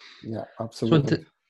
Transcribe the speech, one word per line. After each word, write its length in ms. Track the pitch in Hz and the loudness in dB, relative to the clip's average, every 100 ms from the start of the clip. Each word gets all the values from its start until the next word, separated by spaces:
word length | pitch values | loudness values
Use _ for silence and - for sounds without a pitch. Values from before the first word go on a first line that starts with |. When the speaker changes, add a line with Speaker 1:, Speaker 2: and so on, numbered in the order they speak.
| - - | -20 -18
Speaker 1:
Yeah, 220 | 117 110 110 - 113 | -12 -10 -10 -10 -12
Speaker 2:
So 160 | - 117 | -4 2
in 60 | |
Speaker 1:
absolutely. 220 | 151 143 156 | 4 4 0
Speaker 2:
t-, 80 | - _ _ | -4 _ _